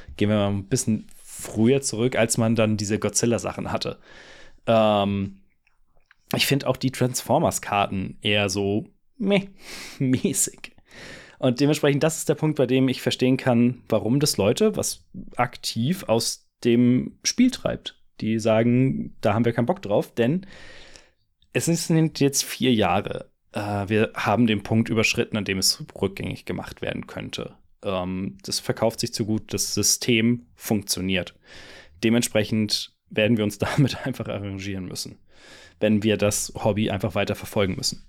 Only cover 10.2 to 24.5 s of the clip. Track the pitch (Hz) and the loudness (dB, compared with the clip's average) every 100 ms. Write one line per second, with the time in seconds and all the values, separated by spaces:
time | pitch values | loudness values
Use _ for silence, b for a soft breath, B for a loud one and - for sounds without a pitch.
10.2 | 190 135 - - - - _ B B B | 0 -2 -4 -6 -18 -20 _ B B B
11.2 | B B 131 120 143 151 147 143 160 - | B B 0 2 2 2 2 2 2 0
12.2 | - 147 156 147 120 131 131 123 - - | -2 0 0 2 2 4 2 0 -2 0
13.2 | 127 131 - 120 120 127 - 107 101 139 | 2 2 2 4 4 0 -2 0 2 2
14.2 | 147 - - 127 214 196 - - _ - | 2 2 2 4 2 0 -4 -6 _ -16
15.2 | - - 123 - - 117 123 185 - 113 | -8 -2 -2 -4 -8 -2 -2 -2 0 0
16.2 | - - _ _ 120 117 123 127 - - | 0 -6 _ _ 2 4 4 2 -2 -6
17.2 | - - 254 - - - - - _ - | -2 2 2 2 -4 -4 -8 -16 _ -8
18.2 | 110 113 110 110 120 123 131 143 - - | -2 0 4 4 6 4 4 0 -6 -2
19.2 | 110 104 120 117 120 185 98 107 165 - | 0 2 2 2 0 -2 0 0 0 0
20.2 | 117 175 - B B B B B B B | 0 0 -4 B B B B B B B
21.2 | _ _ _ - 160 165 - 160 160 - | _ _ _ -2 0 0 2 2 2 2
22.2 | 139 139 - - 131 113 92 95 95 - | 0 2 -4 -2 2 4 4 2 -2 -8
23.2 | - _ _ 107 104 101 98 107 110 - | -12 _ _ -8 -4 -4 0 0 0 -2
24.2 | - 104 120 | 0 2 4